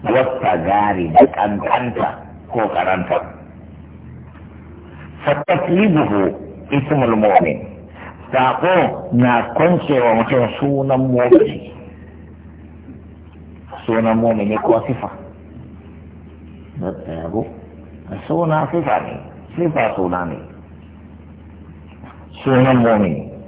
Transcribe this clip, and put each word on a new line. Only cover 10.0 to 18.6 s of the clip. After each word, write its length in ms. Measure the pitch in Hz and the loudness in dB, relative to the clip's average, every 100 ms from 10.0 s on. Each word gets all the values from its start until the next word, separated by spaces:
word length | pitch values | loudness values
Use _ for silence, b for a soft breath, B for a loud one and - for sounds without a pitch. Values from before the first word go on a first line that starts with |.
| 117 113 | 4 2
mutum 240 | 113 135 117 - | 2 2 0 -2
sunan 400 | 143 139 135 131 131 | -2 0 0 0 2
mu'mini. 640 | 123 123 165 147 - - - - - - - - - - - - - - - - - - - - - - - - | 2 6 6 6 -2 -14 -18 -18 -20 -20 -20 -20 -20 -20 -20 -20 -20 -20 -20 -20 -20 -20 -20 -20 -20 -18 -10 -2
Sunan 320 | 113 113 113 | 0 2 2
mu'mini 320 | 117 110 104 110 | 2 2 0 0
ko 240 | - 113 - | 2 2 2
sifa. 240 | 127 101 - - - - - - - - - - - - - - - - 73 | -6 -6 -12 -18 -20 -20 -20 -20 -20 -20 -20 -20 -20 -20 -20 -20 -20 -16 -8
Na 160 | 87 | -8
tsaya 320 | 95 - 82 82 | -8 -12 -10 -6
ko? 80 | 107 - - - - - - - - - | -6 -6 -12 -20 -20 -20 -20 -14 -14 -4
Suna 400 | 160 165 156 | -2 2 0